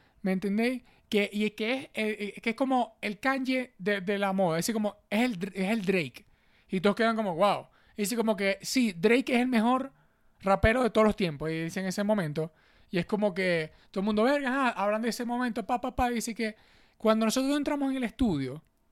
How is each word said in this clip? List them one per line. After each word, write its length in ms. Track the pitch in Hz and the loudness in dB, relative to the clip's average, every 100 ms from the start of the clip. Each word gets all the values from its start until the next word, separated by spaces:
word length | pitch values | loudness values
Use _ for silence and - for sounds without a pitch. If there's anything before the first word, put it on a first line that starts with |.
| _ _ | _ _
¿me 100 | 190 | -2
entendéis? 520 | 190 202 208 233 254 - _ _ | -2 -2 0 0 -2 -10 _ _
Que, 200 | 202 202 | -2 0
y 180 | 208 214 | -2 -2
que 220 | 208 220 | -2 -4
es, 100 | 262 294 | -6 -6
eh, 400 | - 214 208 202 - | -6 -4 -4 -8 -6
eh, 60 | |
que 100 | 226 | -6
es 40 | 226 | -2
como 420 | 262 254 226 - | 0 0 -2 -6
el 180 | 208 - | -8 -4
Kanye 540 | 269 269 262 262 247 - | -2 -2 -2 -4 -4 -6
de, 240 | 185 202 | -2 -2
de 160 | 180 202 | -2 -2
la 160 | 202 | 0
moda. 240 | 190 180 160 | 2 2 0
Es 60 | 202 | -2
decir, 80 | |
como, 240 | 214 208 - _ | -2 -4 -6 _
es 120 | 208 | 0
el 180 | 254 180 | 0 -2
Dr-, 120 | - 202 | -6 -4
es 140 | 185 | -2
el 160 | 226 185 | 0 0
Drake. 400 | 185 135 - - _ _ _ _ | 0 -2 -10 -20 _ _ _ _
Y 120 | 190 | 0
todos 140 | 208 202 | 2 2
quedan 200 | 226 220 | 2 0
como, 200 | 202 160 | -2 2
"Wow". 320 | 202 170 - _ _ - | 2 2 -6 _ _ -6
Y 60 | |
dice 120 | 196 233 | -2 0
como 200 | 220 196 | 0 0
que, 220 | 196 196 | 0 -2
"Sí, 300 | - 262 226 | -2 2 2
Drake 400 | 170 208 247 - 240 | 2 4 4 4 0
es 40 | |
el 60 | 254 | 2
mejor 440 | 233 233 254 277 - _ _ _ _ | 2 2 2 -2 -14 _ _ _ _
rapero 400 | 190 190 220 254 | 0 4 4 4
de 60 | 233 | 2
todos 160 | 214 214 | 4 4
los 100 | 202 | 4
tiempos", 340 | 175 143 156 | -2 -2 -4
y 120 | 160 165 | -4 -4
dice 140 | 190 | -4
en 60 | 190 | -4
ese 160 | 185 | -2
momento. 480 | 202 208 156 151 160 - _ _ _ | 0 0 0 -4 -6 -8 _ _ _
Y 80 | 175 | -4
es 80 | 170 | -2
como 280 | 208 208 | 0 0
que 380 | 180 185 170 156 - _ | 0 0 0 -2 -10 _
todo 100 | 196 | -4
el 40 | 208 | 0
mundo, 180 | 214 | 2
"Verga, 260 | 240 285 262 | 2 2 0
ajá", 200 | 277 247 190 | 0 0 0
hablan 180 | 202 220 | 0 0
de 60 | 233 | -2
ese 160 | - 240 | -4 -4
momento, 400 | 240 247 226 202 | -2 -2 -4 -2
pa, 140 | 240 | -2
pa, 160 | 254 277 | -2 -2
pa. 160 | 247 | -2
Y 40 | 233 | -2
dice 180 | 240 | -4
que 220 | 214 220 - _ _ _ _ | -4 -6 -8 _ _ _ _
cuando 280 | 220 220 220 | 2 4 4
nosotros 300 | 262 269 294 | 2 2 0
entramos 360 | 294 294 269 | 0 0 -2
en 60 | 262 | -2
el 60 | |
estudio, 600 | 226 - 240 147 131 151 - _ _ | -4 0 0 0 -2 -8 -16 _ _